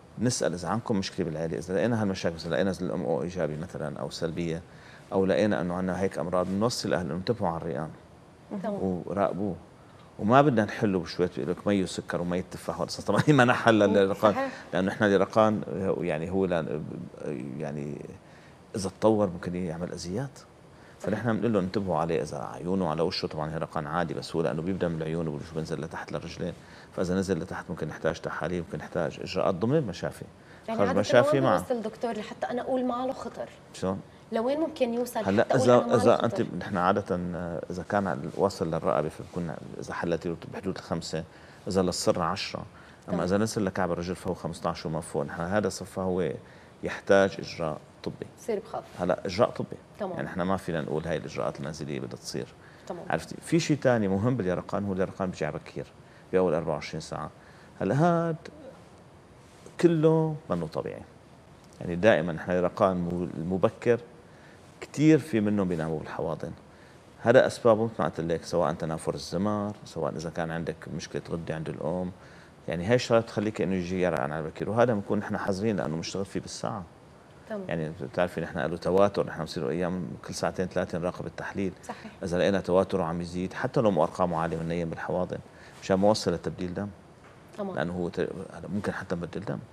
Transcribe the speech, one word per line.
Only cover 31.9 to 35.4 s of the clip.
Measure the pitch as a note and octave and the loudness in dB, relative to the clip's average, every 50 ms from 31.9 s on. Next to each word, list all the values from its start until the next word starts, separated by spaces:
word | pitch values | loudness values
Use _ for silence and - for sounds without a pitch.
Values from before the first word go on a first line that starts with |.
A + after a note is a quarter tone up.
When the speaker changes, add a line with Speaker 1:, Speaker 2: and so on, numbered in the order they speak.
| G#3+ - - A#3+ | -6 -6 -6 -4
Speaker 2:
لحتى | A3+ G#3+ G#3 - - - - - | -4 -6 -6 -8 -8 -6 -6 -4
أنا | A#3+ B3 | -4 -4
أقول | - - C4 C4 B3+ | -2 -2 0 0 0
ما | B3+ A#3+ B3 B3+ B3+ | 0 -2 -2 -4 -4
له | C4+ | -6
خطر؟ | - - A3+ - - - - - - - - - | -6 -10 -10 -10 -10 -10 -12 -12 -18 -20 -20 -10
Speaker 1:
شلون؟ | - - F#2+ F#2+ G2 - - - - - - | -4 -2 -2 -2 -2 -6 -12 -18 -20 -12 -4
Speaker 2:
لوين | A3 A3+ A3+ B3 C#4+ D4+ | -2 0 0 0 0 0
ممكن | D#4+ D#4 - - C4 A#3 A#3 | 0 -2 0 0 0 0 0
يوصل | A#3 B3 A#3+ - A#3+ G#3+ | -2 -2 -2 -4 -2 -2
Speaker 1:
هلا | G3 - G#3+ | 2 4 4